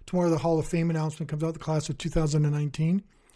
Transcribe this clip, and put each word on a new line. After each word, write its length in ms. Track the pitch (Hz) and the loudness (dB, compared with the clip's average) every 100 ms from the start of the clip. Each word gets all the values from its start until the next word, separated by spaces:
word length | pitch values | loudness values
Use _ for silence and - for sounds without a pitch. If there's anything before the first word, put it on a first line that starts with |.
| - | -4
Tomorrow, 240 | 180 175 | 0 2
the 100 | 160 | 2
Hall 180 | 170 160 | 2 0
of 60 | 156 | 0
Fame 240 | 170 165 | 0 0
announcement 400 | 160 156 156 156 | 0 -2 -4 -6
comes 140 | 151 | -4
out, 100 | 160 | -4
the 60 | 156 | -4
class 300 | - 156 151 | -2 -2 -2
of 80 | 139 | -6
two 120 | 165 | -2
thousand 340 | 165 156 151 151 | 0 2 2 2
and 80 | 147 | 2
nineteen. 480 | 147 135 160 190 - _ _ | -2 0 0 0 -2 _ _